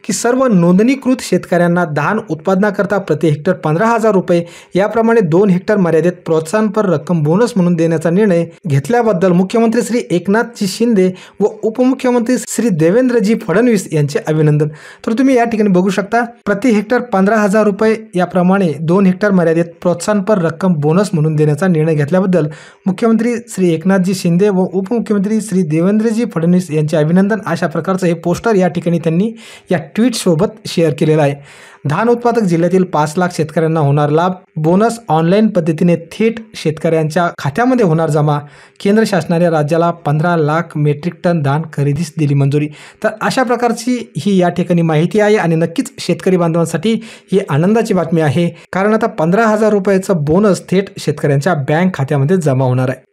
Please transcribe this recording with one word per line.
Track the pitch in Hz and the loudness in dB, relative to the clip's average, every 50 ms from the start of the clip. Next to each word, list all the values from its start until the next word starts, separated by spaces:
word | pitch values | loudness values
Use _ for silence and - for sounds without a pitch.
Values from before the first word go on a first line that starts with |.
| - | -6
की | - 196 | -6 -6
सर्व | - - 233 254 254 269 | -2 0 0 0 2 2
नोंदणीकृत | 254 214 180 170 175 180 185 220 247 277 262 - 247 262 247 | 2 2 4 4 4 4 4 4 2 0 0 0 -2 -2 -2
शेतकऱ्यांना | - - 185 175 - - 180 170 175 175 175 180 175 | -2 -2 -2 -2 -2 -2 0 0 2 2 2 0 -2
धान | 160 147 151 147 165 208 220 220 - | -2 -2 -4 -2 -2 -2 -4 -4 -6
उत्पादनाकरता | - 156 - 196 190 185 208 214 202 - 196 185 208 | -8 -6 -2 -2 0 2 0 0 0 -2 -2 -2 -2
प्रति | 196 190 - 156 151 - | -4 -2 -2 -2 0 0
हेक्टर | 165 147 147 - 190 180 | 0 0 0 -2 -4 -4
पंधरा | 180 - 156 151 165 220 | -2 -2 -2 0 0 0
हजार | 226 233 233 226 220 208 | 0 0 2 2 2 2
रुपये | 185 - - 175 170 170 - - - - _ - | 0 0 0 0 0 -2 -4 -14 -20 -20 _ -2
याप्रमाणे | 175 196 214 214 226 226 226 226 233 | -2 0 0 0 0 2 4 2 2
दोन | 196 156 156 175 214 208 | 2 2 2 2 4 4
हेक्टर | 175 185 185 - 214 | 2 0 0 0 0
मर्यादेत | 202 180 165 156 160 156 180 175 - - | 2 2 2 2 2 2 0 -2 -2 -4
प्रोत्साहनपर | - 160 160 160 - - 214 220 214 190 214 208 | -2 0 0 0 0 -2 0 0 0 0 0 0
रक्कम | 190 170 135 - - 180 165 147 | 0 0 -2 -2 -2 -2 0 2
बोनस | 151 165 196 240 233 233 | 0 2 2 0 0 0
म्हणून | 196 175 175 175 | 0 0 2 2
देण्याचा | 160 165 165 165 156 160 175 | 0 0 0 0 0 0 0
निर्णय | 170 190 220 208 180 170 165 165 - - _ | 2 2 2 2 2 0 0 -4 -8 -12 _
घेतल्याबद्दल | 175 135 139 - - 240 240 240 220 208 170 185 185 | -2 -2 -2 0 0 0 0 2 0 0 2 2 2
मुख्यमंत्री | 170 175 190 185 - 226 226 226 226 240 | 2 2 0 0 0 0 0 2 0 0
श्री | - - 214 247 - - | -2 0 -2 -4 -2 -2
एकनाथजी | 170 175 170 196 196 226 240 233 - - 208 | -4 -2 0 0 0 0 0 -4 -4 -6 -6
शिंदे | 190 - - 226 247 226 190 185 185 185 - - - _ _ | -6 -2 -2 0 0 2 2 2 0 -2 -6 -18 -20 _ _
व | 196 214 - - - | -2 -2 -2 -2 -4
उपमुख्यमंत्री | 226 226 - 254 254 269 262 - 247 247 247 226 240 254 | -4 -2 0 0 0 0 0 0 0 0 0 0 0 -2
श्री | 233 233 - - - 220 240 | -2 -2 -6 -4 -2 0 0
देवेंद्रजी | 185 147 160 165 185 240 262 254 240 233 196 202 226 226 - | 0 2 2 2 4 4 2 2 2 2 2 2 0 0 0
फडणवीस | - 165 202 247 247 220 - - - | -2 0 2 2 2 2 0 -2 -2
यांचे | 160 151 143 139 - 226 - | -2 -2 0 0 -2 -4 -2
अभिनंदन. | - 156 156 156 151 147 147 151 151 151 - - - - - - | -2 0 2 2 2 2 2 0 -2 -4 -12 -20 -20 -20 -10 -6
तर | - 226 | -4 0
तुम्ही | 226 262 269 269 | 2 2 2 4
या | 233 233 | 2 2
ठिकाणी | 233 233 208 208 208 | 0 0 0 2 2
बघू | 180 180 185 202 | 2 2 2 0
शकता | 185 - 190 - - 233 240 233 - _ _ | -2 -2 -4 -2 -2 -2 -2 -2 -8 _ _
प्रति | 202 202 196 - 262 | -4 -4 0 2 2
हेक्टर | 214 208 202 - 262 240 | 2 2 0 0 -2 -2
पंधरा | 240 - - 190 190 196 226 | -2 -2 0 0 2 2 2
हजार | 220 208 202 190 220 214 | 2 2 2 2 2 2
रुपये | 214 196 196 220 220 220 214 - - - 180 | 2 0 2 0 0 0 -2 -6 -6 -2 -2
याप्रमाणे | 180 175 - 190 - 180 190 202 190 165 139 135 | -2 0 0 0 2 2 2 2 2 0 -2 -2
दोन | 165 156 175 202 202 | -2 0 2 4 4
हेक्टर | 185 180 185 214 208 | 2 2 2 0 0
मर्यादेत | 196 180 170 165 160 165 170 170 - - | 2 2 2 2 2 0 -2 -4 -6 -4
प्रोत्साहनपर | - 180 170 170 - - 208 208 185 208 214 | -2 -2 -2 -2 -2 -2 -2 -2 0 0 0
रक्कम | 196 165 160 156 - 196 185 175 | 0 0 -4 -4 -2 -2 -2 0
बोनस | 147 143 151 160 185 208 - - | 0 0 0 2 2 0 0 0
म्हणून | 156 151 160 156 | 0 0 0 0
देण्याचा | 147 151 151 147 147 196 | 0 0 0 0 0 0
निर्णय | 185 175 156 156 160 160 | 0 0 0 0 0 0
घेतल्याबद्दल | 147 143 135 180 185 190 196 180 170 156 156 156 - - - - _ _ | -2 -2 0 0 0 0 2 0 0 0 -2 -6 -14 -20 -20 -20 _ _
मुख्यमंत्री | 190 185 - 240 226 226 214 226 240 240 220 - - | -4 -2 0 0 2 2 2 0 -2 -4 -4 -8 -12
श्री | - 185 185 180 160 | -4 -2 0 0 0
एकनाथजी | 160 160 185 190 196 180 185 196 | 0 0 0 2 2 2 0 -2
शिंदे | - - 175 170 175 208 208 | -2 0 0 2 2 2 2
व | 196 180 185 160 165 | 2 0 -2 0 -2
उपमुख्यमंत्री | 190 190 - 240 233 226 - 214 202 185 208 220 220 | -4 -4 -2 -4 -4 -2 -2 -2 -2 0 0 -2 -2
श्री | 214 - 185 190 | -2 -2 -2 -2
देवेंद्रजी | 185 151 156 160 170 190 208 220 214 233 220 220 240 | 0 0 0 0 2 2 2 2 0 0 0 -2 -4
फडणवीस | - - 165 160 170 180 180 180 - | -2 -2 -2 2 2 2 2 0 0
यांचे | 147 156 151 151 170 | -2 -2 -2 0 0
अभिनंदन. | 160 151 151 170 190 196 202 220 202 - | 0 0 2 2 2 2 2 -2 -4 -4
अशा | 143 170 - 185 | -6 -4 -4 -4
प्रकारचं | 165 156 170 156 185 190 185 190 | -4 -4 -4 -4 -4 -4 -2 0
हे | 170 170 | -2 -2
पोस्टर | 170 - 175 175 170 - 226 233 | -2 -2 -4 -4 -2 -2 0 2
या | 185 180 | 2 2
ठिकाणी | 175 - 170 151 175 170 170 | 0 -2 -2 -2 -2 -2 0
त्यांनी | 156 165 165 170 202 233 226 - - - - - _ _ | 0 0 0 0 0 -2 -4 -10 -20 -20 -20 -20 _ _
या | 185 160 160 151 - | -4 -4 -4 -6 -2
ट्विटसोबत | 208 226 254 233 - - 185 170 151 202 220 - - - | 0 0 0 0 0 0 0 2 2 0 -2 -4 -10 -12
शेअर | - - - 165 160 151 - | -6 -2 0 0 0 0 0
केलेलं | 175 151 156 156 | 0 2 2 2
आहे. | 147 143 139 143 - - - - - - - - - 139 | 2 0 -2 -4 -12 -20 -20 -20 -20 -20 -20 -8 -4 -4
धान | 147 185 220 240 | -2 0 2 0
उत्पादक | 240 233 233 233 226 233 | 0 2 0 0 0 2
जिल्ह्यातील | 220 180 170 165 170 175 185 185 185 | 0 0 2 2 2 2 2 2 0
पाच | 180 - 147 151 156 156 | 2 0 0 0 0 0
लाख | 185 180 175 | -2 -2 -2
शेतकऱ्यांना | 175 - 151 156 - 170 160 156 160 165 | -2 -4 -4 -2 -2 -2 0 0 0 0
होणार | 147 139 143 151 147 147 | 0 2 2 2 2 2
लाभ. | 147 156 170 185 185 - - _ _ | 2 2 2 0 -2 -6 -12 _ _
बोनस | 160 151 160 175 196 220 233 233 - - - | -2 0 2 2 4 2 2 0 -4 -4 -2
ऑनलाइन | 156 160 160 165 190 208 220 | 0 0 2 2 2 2 2
पद्धतीने | 214 214 180 160 170 160 156 190 175 170 | 2 0 0 0 0 0 2 2 2 2
थेट | 165 165 - - - 220 226 226 226 - - - | 0 -2 -14 -4 -2 -2 -2 -2 -4 -14 -16 -18
शेतकऱ्यांच्या | - - 160 151 - - 165 160 160 156 156 156 180 175 170 - | -4 -4 -4 -4 -2 -2 0 0 0 -2 -2 -2 -2 -2 -2 -4
खात्यामध्ये | - - 143 - 226 240 254 262 247 220 | -4 -6 -6 -2 0 0 0 2 2 2
होणार | 175 156 165 165 156 | 2 2 0 0 0
जमा. | 147 160 147 156 147 147 147 - - - - - _ _ - | 0 0 2 2 0 -2 -4 -10 -20 -20 -20 -20 _ _ -2
केंद्र | 196 208 220 220 | 0 2 2 2
शासनाने | - 202 170 147 - 175 165 175 170 | 2 0 -2 -2 0 0 2 2 2
राज्याला | 165 156 151 143 170 165 170 170 | 2 0 0 0 0 0 0 0
पंधरा | 170 170 - 147 151 151 156 175 175 | -2 -4 -4 -4 -2 0 0 0 0
लाख | 165 151 147 151 165 175 165 - | 0 0 0 0 -2 -4 -4 -4
मेट्रिक | 151 147 147 147 147 147 175 175 - - | -2 -2 -2 -2 -2 -6 -8 -10 -4 -2
टन | 180 170 165 | -2 -2 0
धान | 143 139 139 156 160 160 - | -2 -2 -2 -2 -4 -6 -6
खरेदीस | - 139 143 143 147 175 - - 165 | -4 -2 -2 -2 -4 -6 -8 -4 -4
दिली | 156 139 143 | -2 0 2
मंजुरी. | 143 139 143 139 151 151 147 147 - - - - _ - | 2 0 2 0 -2 -2 -4 -8 -16 -20 -20 -16 _ -4
तर | 160 - - | -4 -4 -2
अशा | - 208 - 269 254 | -4 -2 0 0 0
प्रकारची | 226 247 233 240 233 226 226 - 254 247 240 226 - _ | 0 0 0 0 -2 -2 -2 -2 -4 -4 -4 -6 -8 _
ही | 156 - 208 196 | -4 -2 0 2
या | 185 175 175 | 2 2 2
ठिकाणी | 170 - 170 - 180 170 | 0 -2 -2 0 0 0
माहिती | 170 160 160 151 165 175 - 208 | 2 2 2 0 0 0 0 2
आहे | 208 208 214 | 2 2 2
आणि | 208 175 170 165 | 2 2 0 0
नक्कीच | 160 170 165 165 - 247 - _ - | 0 -2 -2 -2 -6 -6 -6 _ -10
शेतकरी | - - 170 170 - 190 185 | -4 -4 -4 -2 0 0 0
बांधवांसाठी | 175 175 170 160 170 165 160 - 160 156 220 226 220 - - - - _ _ | 2 0 0 0 0 -2 -2 -4 -4 -2 -2 -2 -2 -4 -12 -20 -20 _ _
ही | 185 196 202 - | -2 -2 0 0
आनंदाची | 147 139 165 190 220 233 220 220 196 | -2 0 2 2 2 0 0 0 0
बातमी | 180 165 165 175 160 | -2 0 0 0 0
आहे, | 156 147 120 175 170 170 170 - - _ - | 0 0 0 0 -2 -2 -4 -8 -18 _ -6
कारण | 180 196 214 220 | -2 0 0 0
आता | 220 233 | 0 -2
पंधरा | 220 226 - 160 165 180 220 233 | -4 -2 -2 -2 0 2 2 2
हजार | 220 214 214 226 214 | 2 2 2 2 2
रुपयाचं | 208 202 190 202 196 190 190 - 196 165 143 | 0 0 0 2 0 0 0 -2 -2 -2 0
बोनस | 147 156 185 214 208 180 170 - - | 0 2 2 2 2 0 0 -2 -2
थेट | 185 180 165 - - - | -2 -2 -2 -2 -12 -8
शेतकऱ्यांच्या | - - 143 - - 147 139 143 139 190 175 | -6 -6 -4 -2 -2 0 0 0 0 0 -2
बँक | 151 131 - 151 160 185 185 185 | -2 -2 -2 0 0 0 0 0
खात्यामध्ये | - 139 131 156 143 135 143 190 | -2 -4 -2 0 -2 0 0 0
जमा | 190 151 151 131 131 135 | 0 0 0 0 0 0
होणार | 127 127 127 131 127 | 0 0 0 -2 -2
आहे. | - - _ _ | -4 -8 _ _